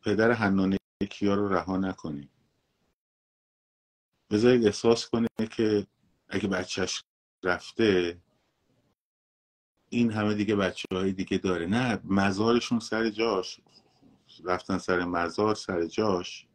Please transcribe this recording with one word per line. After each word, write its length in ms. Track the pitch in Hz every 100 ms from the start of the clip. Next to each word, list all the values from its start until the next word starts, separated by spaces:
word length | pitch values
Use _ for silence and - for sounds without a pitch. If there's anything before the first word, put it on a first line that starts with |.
پدر 300 | 110 101 113
حنانه 460 | 117 104 98 95 98 _ _ 101
کیا 240 | - 101 101
رو 180 | 101
رها 240 | 92 85 92
نکنید، 520 | 95 90 82 73 69 _ _ _ _ _ _ _ _ _ _ _ _ _ _ _ _ _ _ _ _
بذارید 340 | 104 117 127 110
احساس 440 | 101 113 117 -
کنه 180 | 120 117 - 110
که 360 | - 110 104 98 _ _ _ _
اگه 200 | 98 101
بچه‌ش 560 | 92 92 - 92 - - _ _ _
رفته 800 | 92 87 - - 113 92 87 87 _ _ _ _ _ _ _ _ _ _ _ _ _ _ _ _ _
این 220 | 120 117
همه 240 | 107 104 104
دیگه 200 | 101 101
بچه‌های 560 | 95 - - 92 95
دیگه 260 | 95 92 95
داره. 280 | 95 87 85
نه، 360 | 110 127 101
مزارشون 760 | - 98 98 95 113 120 - 120
سر 300 | - 110 113
جاش، 520 | 107 113 98 92 - _ _ _ _ _ _ _ -
رفتن 340 | 82 90 - 92
سر 280 | - 90 90
مزار 500 | 87 85 82 107 104
سر 300 | - 92 85
جاش. 640 | - 107 90 90 - _